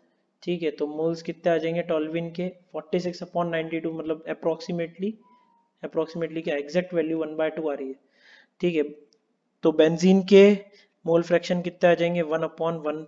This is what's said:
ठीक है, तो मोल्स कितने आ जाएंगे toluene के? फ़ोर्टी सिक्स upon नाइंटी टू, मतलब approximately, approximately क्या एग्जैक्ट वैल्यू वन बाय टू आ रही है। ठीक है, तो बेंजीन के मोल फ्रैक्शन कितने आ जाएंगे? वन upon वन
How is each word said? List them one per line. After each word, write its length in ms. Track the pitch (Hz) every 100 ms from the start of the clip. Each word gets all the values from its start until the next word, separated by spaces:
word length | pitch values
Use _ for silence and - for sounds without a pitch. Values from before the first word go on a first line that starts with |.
| _ _ _ _
ठीक 200 | 175 175
है, 80 | 160
तो 160 | 156 147
मोल्स 340 | 151 165 165
कितने 300 | 165 165 175
आ 40 | 165
जाएंगे 240 | 165 170
toluene 480 | 170 156 156 165 170 165
के? 120 | 180 - _
फ़ोर्टी 280 | 156 - 180
सिक्स 220 | 180 175
upon 260 | 175 175 175
नाइंटी 300 | 165 160 165
टू, 120 | 165
मतलब 320 | 160 156 156 160
approximately, 840 | 156 170 160 - 175 165 175 202 220 _ _ _ _ _ _
approximately 640 | 151 165 160 170 160 160
क्या 120 | 160 143
एग्जैक्ट 380 | 143 175 180
वैल्यू 240 | 170 156 160
वन 180 | 156 156
बाय 140 | 156
टू 180 | 156 156
आ 40 |
रही 140 | 143 131
है। 60 | 131 _ _ _ - _ -
ठीक 140 | 175 160
है, 60 | 147 - _ _ _ _ _ _
तो 80 | 165
बेंजीन 480 | 156 160 165 185 190
के 180 | 185 196 202 202 - _ _ _
मोल 180 | 165 170
फ्रैक्शन 380 | 170 170 170 180
कितने 280 | 175 175 180
आ 40 |
जाएंगे? 280 | 170 170 175
वन 240 | 151 160 160
upon 340 | - 165 165
वन 220 | 151 156